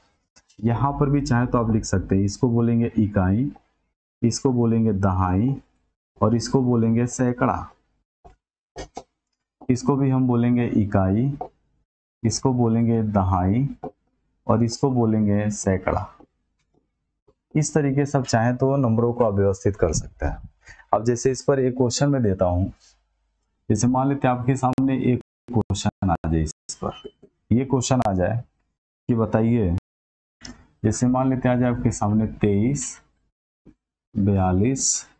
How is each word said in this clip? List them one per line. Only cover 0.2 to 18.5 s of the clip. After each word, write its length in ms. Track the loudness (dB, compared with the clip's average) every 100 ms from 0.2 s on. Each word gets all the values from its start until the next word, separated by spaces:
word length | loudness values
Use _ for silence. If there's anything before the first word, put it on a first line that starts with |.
| _ _ _ -4
यहाँ 320 | -2 0 -2
पर 180 | 0 0
भी 120 | 0
चाहे 240 | 0 0 0
तो 120 | 0
आप 140 | 2
लिख 140 | 0 0
सकते 300 | -4 0 0
हैं, 80 |
इसको 260 | 0 0 0
बोलेंगे 420 | 2 2 0 0 0
इकाई, 540 | 0 2 2 0 -2 -6 _ _ _ _ _ _
इसको 300 | -2 0 0
बोलेंगे 420 | 2 2 2 2
दहाई 600 | 0 0 0 0 0 0 -4 -10 _ _ _ _ -2
और 140 | 0 0
इसको 260 | 0 0
बोलेंगे 440 | 2 2 2 0 0
सैकड़ा। 600 | -2 -2 0 -2 -2 -8 _ _ _ _ _ -20 _ _ _ _ -18 -16 -18 -20 _ _ _ _ _ -4
इसको 260 | -2 0 0
भी 140 | 0
हम 180 | 0 2
बोलेंगे 400 | 2 2 0 0
इकाई, 640 | -2 0 0 2 0 -2 -6 -12 _ _ _ _ _ _ _
इसको 300 | -4 0 0
बोलेंगे 480 | 2 2 2 2 0
दहाई 640 | 0 0 2 2 2 0 -2 -6 -16 -18 _ _ _ _ -2
और 160 | 0
इसको 280 | 0 0 -2
बोलेंगे 580 | 2 2 2 2 0 -2
सैकड़ा। 580 | -2 -2 0 0 -2 -4 -16 _ _ _ _ _ _ _ _ _ _ _ _ _ -2
इस 180 | 0
तरीके 320 | 0 0 0 0
से 120 | -2
आप 80 | 0
चाहें 300 | 0 2